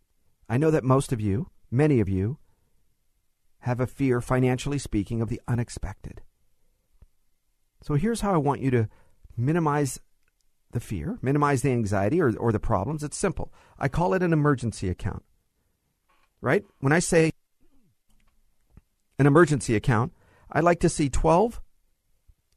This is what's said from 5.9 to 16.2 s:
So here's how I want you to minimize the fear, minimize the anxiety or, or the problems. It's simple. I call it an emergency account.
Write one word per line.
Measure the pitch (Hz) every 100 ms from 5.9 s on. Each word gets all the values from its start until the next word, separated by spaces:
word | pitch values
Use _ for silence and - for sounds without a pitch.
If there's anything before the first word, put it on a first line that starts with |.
| 98 - - - _ _ _ _ _ _ _ - _ _ _ _ _ _ _
So | -
here's | 147 202 226
how | 208
I | 175
want | 139 127
you | 131
to | 123 110 - _ _ - -
minimize | 123 170 160 147 143 - - _ _ _ _ _ _
the | -
fear, | - - 76 240
minimize | 123 147 143 139
the | 143
anxiety | 120 104 101 101 160
or, | 143 104
or | 117
the | 107
problems. | - 104 101 151
It's | 147 -
simple. | 196 - - - _ -
I | 135
call | 147 180
it | 190
an | 180
emergency | 160 147 135 120 - 95
account. | 87 92 - - _ _ _ _ _ _ _ _ _